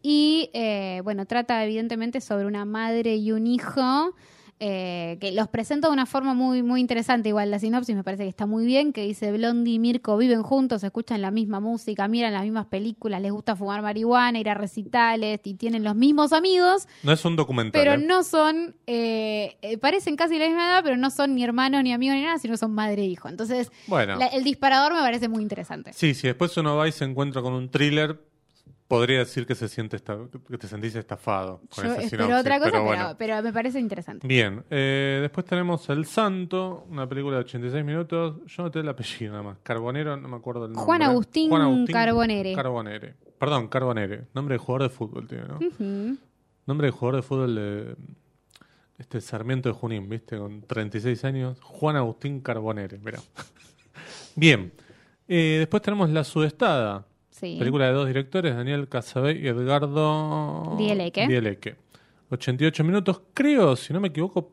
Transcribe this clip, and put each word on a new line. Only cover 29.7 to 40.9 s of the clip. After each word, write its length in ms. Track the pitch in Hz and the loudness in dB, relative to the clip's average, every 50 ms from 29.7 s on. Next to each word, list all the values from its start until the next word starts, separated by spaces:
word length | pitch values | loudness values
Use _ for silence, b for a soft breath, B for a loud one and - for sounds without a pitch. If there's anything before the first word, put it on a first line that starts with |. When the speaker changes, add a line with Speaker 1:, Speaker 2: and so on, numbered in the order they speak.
| - - 113 107 - | -6 -6 -8 -6 -8
Speaker 2:
esta-, 200 | 101 _ - 104 104 117 - - 123 _ _ | -10 _ -8 -10 -10 -10 -16 -18 -20 _ _
que 80 | 123 | -14
te 100 | - - | -12 -12
sentís 280 | 98 104 104 107 113 110 | -12 -12 -8 -8 -6 -6
estafado 680 | 113 104 _ 104 90 - - 104 95 95 92 92 90 - - - | -8 -8 _ -12 -10 -4 -4 -4 -2 -4 -6 -10 -14 -18 -16 -10
con 100 | - 101 | -6 -4
Speaker 1:
Yo 80 | 233 240 | -4 -4
Speaker 2:
esa 80 | - | -4
Speaker 1:
espero 240 | - 226 - - 220 | -4 -6 -2 -2 0
Speaker 2:
sinopsis, 160 | 226 240 254 | 2 2 2
Speaker 1:
otra 180 | 254 269 277 277 | 2 2 2 2
cosa, 120 | 294 330 | 2 2
Speaker 2:
pero 140 | - 214 214 | 2 2 2
Speaker 1:
pero, 200 | 214 214 185 180 | 2 2 0 0
Speaker 2:
bueno. 120 | 175 156 - | -6 -6 -6
Speaker 1:
pero 240 | 226 220 220 214 214 | -4 -4 -2 -2 -4
me 100 | 233 208 | -4 -4
parece 260 | 233 226 262 247 277 | -2 -4 -2 -2 -2
interesante. 460 | 240 214 196 180 170 - - - - | -4 -4 -4 -8 -10 -12 -14 -10 -4
Speaker 2:
Bien, 380 | 127 131 127 113 101 95 113 - - | 2 4 4 4 4 0 -6 -10 -4
eh, 480 | 156 143 135 135 135 135 139 139 135 139 | -2 0 0 2 0 0 0 0 0 -2
después 240 | 143 147 - - 175 | -2 -4 -4 -6 -4
tenemos 420 | - 185 175 180 175 175 156 - - | -2 -2 -2 0 0 -2 -4 -2 -4
El 160 | 143 147 160 | -2 -2 -2
Santo, 800 | - - - 220 208 190 185 180 165 - 185 185 185 180 - - 180 | -2 -2 0 0 0 0 -4 -6 -4 -4 -4 -4 -6 -8 -12 -14 -12
una 180 | 170 143 131 | -8 -8 -8
película 300 | 127 135 135 139 143 135 | -6 -6 -6 -4 -2 -2
de 60 | 127 120 | -2 -4
ochenta 240 | 123 - 123 120 | -4 -6 -6 -6
y 40 | 123 | -4
seis 140 | 127 151 151 | -4 -4 -4
minutos. 520 | 147 147 165 170 160 170 170 165 160 151 160 339 | -2 -4 -4 -4 -2 -2 -2 -2 -2 -4 -8 -16
Yo 160 | - - - 175 | -18 -12 -8 -8
noté 180 | 170 - 160 | -6 -4 -4
el 80 | 156 151 | -4 -4
apellido 440 | 131 131 120 - - - 117 107 104 | -6 -6 -8 -10 -8 -8 -10 -8 -8
nada 100 | 104 104 | -10 -10
más. 160 | 104 98 98 _ | -12 -14 -16 _
Carbonero, 540 | - 117 113 113 120 127 147 151 151 143 | -6 -6 -4 -4 -4 -4 -4 -4 -6 -6
no 100 | 139 135 131 | -8 -10 -12
me 80 | 127 | -14
acuerdo 280 | 120 - 127 120 120 117 | -12 -10 -10 -8 -8 -8
el 80 | 110 113 | -8 -8
nombre. 140 | 110 - | -6 0
Speaker 1:
Juan 160 | - | 2